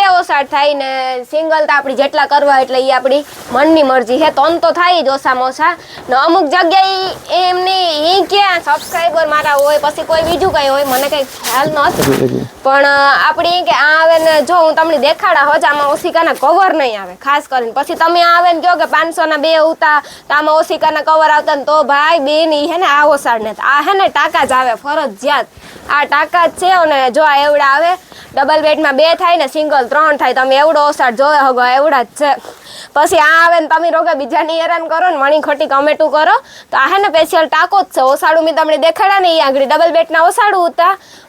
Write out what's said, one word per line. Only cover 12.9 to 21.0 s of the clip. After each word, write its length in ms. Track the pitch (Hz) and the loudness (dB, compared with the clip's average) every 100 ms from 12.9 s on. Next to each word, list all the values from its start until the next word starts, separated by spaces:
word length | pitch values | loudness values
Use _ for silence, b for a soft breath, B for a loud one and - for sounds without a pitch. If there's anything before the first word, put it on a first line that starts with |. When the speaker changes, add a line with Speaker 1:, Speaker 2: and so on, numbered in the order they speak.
| 277 277 254 294 | 2 2 2 0
Speaker 1:
આપણી 320 | 311 339 359 | 0 -2 -2
ઈ 40 | |
કે 80 | 339 | 0
આ 300 | 262 294 320 | 0 2 2
આવે 180 | 330 330 | 2 2
ને 220 | 320 311 | 2 0
જો 140 | 285 349 | 2 2
હું 200 | 320 294 | 2 2
તમને 220 | 330 302 | 0 0
દેખાડા 460 | 277 330 403 311 | 0 0 0 2
હોજ, 220 | 285 302 311 | 2 2 0
આમાં 220 | 294 285 | 0 -2
ઓશિકાના 460 | 302 349 302 330 | -2 -2 -2 -2
કવર 400 | 262 277 339 381 | 0 0 2 2
નહીં 280 | 320 262 208 | 0 -2 -6
આવે 140 | 185 185 | -12 -10
ખાસ 280 | 277 294 294 | -4 -4 -2
કરીને. 240 | 262 226 269 | -6 -4 -6
પછી 200 | 285 320 | -6 -2
તમે 260 | 330 349 | 0 2
આવે 320 | 339 339 349 | 2 4 2
ને 80 | 330 | 2
કહો 140 | 349 330 | 0 0
કે 100 | - | 0
પાંચસોના 520 | 302 330 339 311 302 | -2 -2 -2 -2 -2
બે 200 | 311 320 | 0 2
ઉતા, 420 | 311 320 311 294 | 0 0 0 0
તો 340 | - - - | -2 -18 -4
આમાં 220 | 294 311 311 | -2 0 0
ઓશિકાના 460 | 330 320 311 302 | 0 -2 -2 -2